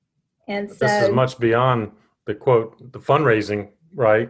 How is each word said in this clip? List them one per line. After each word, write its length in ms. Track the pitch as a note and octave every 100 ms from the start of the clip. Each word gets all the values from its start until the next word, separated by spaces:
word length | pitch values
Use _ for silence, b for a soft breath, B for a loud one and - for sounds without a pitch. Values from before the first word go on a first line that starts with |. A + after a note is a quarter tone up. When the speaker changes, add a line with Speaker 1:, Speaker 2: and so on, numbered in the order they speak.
| _ _ _ _ -
Speaker 1:
And 200 | G3+ G3+
Speaker 2:
But 120 | -
this 120 | G#3
is 160 | G#3 G3+
Speaker 1:
so 60 |
Speaker 2:
much 260 | B2+ C3 -
beyond 520 | A#2 A#2 B2+ A#2+ G#2 - b b -
the 100 | G#2
quote, 560 | - A#2 A2+ - A#2+
the 80 | A#2
fundraising, 720 | - C#3+ C#3+ A2 G2+ G#2 G2 _ _
right? 360 | - A2+ G#2+